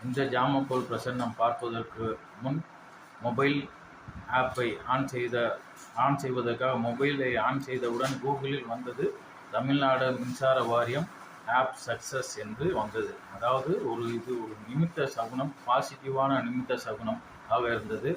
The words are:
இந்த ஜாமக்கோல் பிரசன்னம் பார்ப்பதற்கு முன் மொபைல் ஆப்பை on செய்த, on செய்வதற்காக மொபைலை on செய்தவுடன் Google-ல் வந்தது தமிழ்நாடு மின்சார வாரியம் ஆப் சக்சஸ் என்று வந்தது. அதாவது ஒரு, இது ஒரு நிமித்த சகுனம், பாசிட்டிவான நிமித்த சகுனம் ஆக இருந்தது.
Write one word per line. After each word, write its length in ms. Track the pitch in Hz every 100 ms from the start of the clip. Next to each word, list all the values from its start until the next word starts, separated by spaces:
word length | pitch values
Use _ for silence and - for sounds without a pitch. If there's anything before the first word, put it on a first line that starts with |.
இந்த 200 | 127 127
ஜாமக்கோல் 600 | 127 123 131 139 135 131 -
பிரசன்னம் 440 | 113 127 127 113 113
பார்ப்பதற்கு 680 | 113 117 120 113 110 - 113 110 - 101
முன் 180 | 127 151 160 - - - - -
மொபைல் 360 | 117 117 139 143 139 - - - - - -
ஆப்பை 360 | 127 127 127 120 104 -
on 140 | 127 139
செய்த, 280 | 127 120 120 117 95 - - - 117
on 160 | 131 139
செய்வதற்காக 580 | 135 123 120 113 127 123
மொபைலை 500 | 117 117 139 139 131 117
on 200 | 113 135
செய்தவுடன் 520 | 135 127 120 117 135 127
Google-ல் 400 | 131 135 135 139 117
வந்தது 380 | 117 123 120 180 - - - -
தமிழ்நாடு 540 | 110 127 143 135 131 127
மின்சார 500 | 127 123 123 135 131
வாரியம் 440 | 117 117 120 131 170 - - - -
ஆப் 280 | 120 131 - -
சக்சஸ் 460 | 113 - 135 123 107
என்று 300 | 107 110 160
வந்தது. 380 | 143 107 110 101 - - 95
அதாவது 380 | 120 131 135 196 120
ஒரு, 160 | 117 117
இது 180 | 117 117 123
ஒரு 120 | 110 107 107
நிமித்த 400 | 135 170 165 143
சகுனம், 440 | - 113 127 143 139 -
பாசிட்டிவான 760 | 127 139 135 135 135 135 135
நிமித்த 340 | 120 127 120 123
சகுனம் 420 | - 107 113 117 - - -
ஆக 160 | 117 120
இருந்தது. 460 | 113 107 107 120